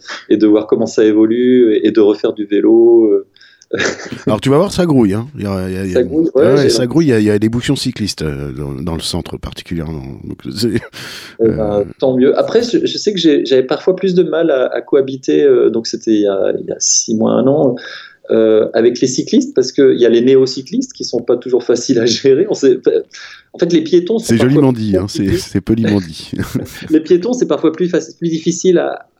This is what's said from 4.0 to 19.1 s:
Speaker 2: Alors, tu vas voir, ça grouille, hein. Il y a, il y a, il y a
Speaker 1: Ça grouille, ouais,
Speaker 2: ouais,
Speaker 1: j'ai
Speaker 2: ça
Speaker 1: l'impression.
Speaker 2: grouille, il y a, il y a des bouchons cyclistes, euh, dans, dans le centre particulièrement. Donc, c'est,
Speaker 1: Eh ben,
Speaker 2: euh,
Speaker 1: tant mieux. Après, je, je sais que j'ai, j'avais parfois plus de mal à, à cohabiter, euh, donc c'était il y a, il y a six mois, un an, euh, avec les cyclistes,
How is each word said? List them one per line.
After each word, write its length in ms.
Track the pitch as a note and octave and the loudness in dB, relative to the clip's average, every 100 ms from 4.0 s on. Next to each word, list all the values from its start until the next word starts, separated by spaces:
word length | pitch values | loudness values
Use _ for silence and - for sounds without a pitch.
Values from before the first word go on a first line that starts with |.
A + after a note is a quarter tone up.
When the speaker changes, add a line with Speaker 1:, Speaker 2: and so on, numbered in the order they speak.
| - - - | -12 -10 -4
Speaker 2:
Alors, 140 | G#2+ | -2
tu 100 | C3+ | 2
vas 60 | C#3+ | 2
voir, 140 | G3 | 2
ça 140 | - F3 | 0 2
grouille, 280 | C#3 G#2+ | 4 2
hein. 120 | G2+ C3 B2 | 0 -6 -8
Il 60 | |
y 40 | G2+ | -6
a, 220 | F#2+ F#2 | -4 -6
il 60 | |
y 40 | F#2 | -6
a, 60 | |
il 40 | F#2+ | -2
y 60 | G#2+ | -2
a 20 | |
Speaker 1:
Ça 40 | |
grouille, 240 | B2+ D#3 E3 C3 | 0 0 0 2
ouais, 60 | |
Speaker 2:
ouais, 60 | A#2+ | 2
Speaker 1:
j'ai 60 | C#3+ | 4
Speaker 2:
ça 60 | |
Speaker 1:
l'impression. 220 | C3+ A#2 B2 | 2 0 0
Speaker 2:
grouille, 200 | C#3 D#3+ | 2 2
il 20 | |
y 40 | |
a, 60 | A2+ | 2
il 60 | G#2+ | 2
y 40 | |
a 80 | G#2 | 2
des 80 | A2 | 0
bouchons 260 | A#2 - C3+ | -2 -2 -4
cyclistes, 460 | B2 - G2+ - | -4 -6 -6 -6
euh, 300 | D#2 C#2+ C#2+ | -6 -6 -8
dans, 200 | C2 C#2+ | -8 -8
dans 220 | C2+ E2+ | -8 -6
le 60 | D#2+ | -6
centre 360 | - F2 - - | -6 -8 -8 -10
particulièrement. 640 | - - - E2+ D#2 D#2+ C2+ G#1+ | -12 -14 -10 -8 -8 -10 -12 -14
Donc, 160 | - - - C2+ | -14 -14 -12 -4
c'est, 180 | A2+ G#2 - - - - - - | -2 -2 -6 -14 -18 -18 -16 -2
Speaker 1:
Eh 60 | A2+ | 0
ben, 320 | - G#2+ G#2 | 0 -2 -2
Speaker 2:
euh, 40 | G2 - | -4 -4
Speaker 1:
tant 180 | C3+ B2+ | -2 2
mieux. 220 | C3 - | 2 2
Après, 240 | - A3+ | 0 0
je, 240 | B3 F3 - | 0 -2 -2
je 120 | - | -4
sais 140 | - | -4
que 60 | G3 | 0
j'ai, 260 | D#3+ C#3+ | 2 2
j'avais 200 | - C3 | 2 0
parfois 320 | C3 D3+ - F3+ | 0 -2 -2 -2
plus 180 | G3 | 0
de 80 | F3+ | 0
mal 280 | D#3+ D#3 E3 | 0 0 0
à, 140 | C3+ B2+ | 0 -2
à 140 | A#2+ | -4
cohabiter, 640 | - C#3+ C3 C3+ C3+ D3+ | 0 0 0 -4 -2 2
euh, 280 | C#3+ A#2+ A#2 | 4 4 2
donc 180 | A2 A2+ | 0 -4
c'était 240 | A2 - | -6 0
il 80 | G#2+ | 2
y 60 | G2+ | 2
a, 260 | G2 G2 - | 0 -2 -2
il 80 | - | -6
y 40 | |
a 60 | - | -6
six 380 | - - - A2 | -2 -2 0 0
mois, 160 | A2+ | 0
un 160 | A2+ B2+ | 2 2
an, 260 | D3 C#3+ B2 - - - _ - | 2 0 -2 -8 -18 -20 _ -2
euh, 380 | A2+ A2 G#2+ - | 2 4 4 2
avec 260 | - A2+ - | 2 2 2
les 80 | |
cyclistes, 460 | C3 | 0